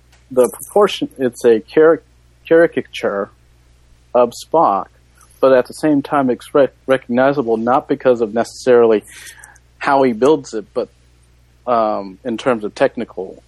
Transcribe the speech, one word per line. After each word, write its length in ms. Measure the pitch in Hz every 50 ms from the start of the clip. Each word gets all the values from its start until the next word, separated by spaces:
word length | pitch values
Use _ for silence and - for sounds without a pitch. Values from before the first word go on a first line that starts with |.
| _ _ _ _ _ _
the 180 | 131 127 123
proportion, 640 | - - - - - - 202 208 - - - - - -
it's 260 | - 135 123 123 - -
a 160 | 120 113 110
cari-, 440 | - - - 156 156 160 160 147 - _ _ _ _ _ _ _ _
caricature 840 | - 165 165 170 160 - 127 - - - - - 104 101 101 104 - _ _ _ _ _ _ _ _ _ _ _ _ _ _ _ _ -
of 160 | 123 123 120 - - -
Spock, 440 | - - 160 165 113 98 95 87 - _ _ _ _ _ _ _ _ _ _
but 140 | 131 131 131
at 120 | 123 123
the 80 | - -
same 300 | - - 156 147 139 139
time 260 | - 151 143 135 127
it's 240 | 120 - - - -
rec-, 220 | 147 135 - - _ _
recognizable 720 | - 135 127 - - 120 123 131 139 143 147 117 117 117
not 300 | 110 113 120 127 147 -
because 340 | - 151 143 - 131 123 113
of 100 | 117 104
necessarily 720 | 107 117 110 - - - - 131 123 120 117 110 110 104 - - - - - - - - - - _ - _ _ _ _
how 240 | - 147 139 139 135
he 100 | 127 113
builds 400 | 107 127 143 160 143 135 - 117
it, 140 | 107 98 -
but, 160 | _ 123 104 - _ _ _ _ _ _ _ _ _ _ _ _ _ _ _
um, 540 | 123 120 113 110 107 104 101 98 98 92 - -
in 140 | 127 113
terms 260 | 104 - 135 120 110 104
of 120 | 98 -
technical, 640 | - 139 - - 123 110 - - 90 95 95 - - _